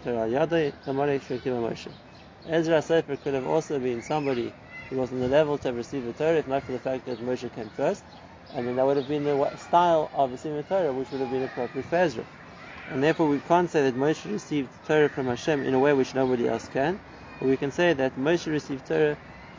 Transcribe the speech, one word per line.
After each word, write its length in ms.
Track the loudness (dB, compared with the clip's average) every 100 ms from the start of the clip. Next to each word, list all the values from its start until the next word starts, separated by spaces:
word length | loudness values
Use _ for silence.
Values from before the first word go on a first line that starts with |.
Torah 200 | -4 -2
Al 60 | 0
Yadai, 440 | 2 2 2 0 -4
Lamalei 360 | -6 -2 0 0
Shektim 360 | -2 -6 -4 -2 -2
Moshe. 220 | -6 -12 -16 -20 -20 -20 -18 -2
Ezra 360 | 0 4 2
Sefer 340 | 4 2 2 -4
could 160 | -2
have 140 | -2 0
also 320 | 0 0 -2
been 240 | -2 -4
somebody 500 | -2 -2 0 -2 -4 -8 -18 -16 -8
who 60 | -4
was 140 | -2
on 80 | -2
the 80 | 2
level 280 | 4 4 0
to 120 | -2
have 80 | -4
received 300 | -4 -6 -6
the 60 |
Torah, 240 | -2 2 2
if 100 | 2
not 160 | -2
for 80 | -2
the 60 | -6
fact 280 | -4 -4 -6
that 120 | -6
Moshe 280 | -4 -4 -4
came 160 | -8 -10
first. 340 | -2 -2 -2 -6 -20 -20 -20 -12
And 120 | -6 -2
then 100 | 2
that 80 |
would 120 | 4 2
have 120 | 0
been 160 | -2
the 120 | 0 2
wa-, 180 | 0 -2
style 540 | 0 4 6 4 2
of 180 | 0 0
receiving 260 | -2 -6 -6
the 60 |
Torah, 280 | -2 0 0
which 180 | 0 -4
would 100 | -4
have 100 | -2
been 140 | -2
appropriate 420 | -4 -4 -6 -6 -2
for 100 | 2
Ezra. 280 | 2 0 -10 -14 -20 -20 -18 -16 -8
And 120 | 0
therefore 260 | 2 4 2
we 120 | 2
can't 300 | 4 2 4
say 120 | 2
that 120 | 2
Moshe 360 | 2 0 0 -4
received 380 | -8 -4 -4 -4 -6 0
Torah 220 | 4 4
from 180 | 2 -2
Hashem 360 | -2 0 0
in 120 | 2
a 40 | 4
way 160 | 4
which 200 | 4 2
nobody 340 | 2 2 2 0
else 200 | -2 -4
can, 320 | -2 0 -2 -8 -18 -16 -4
but 100 | 0
we 80 | 0
can 140 | 0
say 240 | 2 2
that 240 | 4 0 0
Moshe 280 | 0 0 0
received 360 | -4 -4 -8 -2
Torah 300 | 2 2 0 -8 -20 -20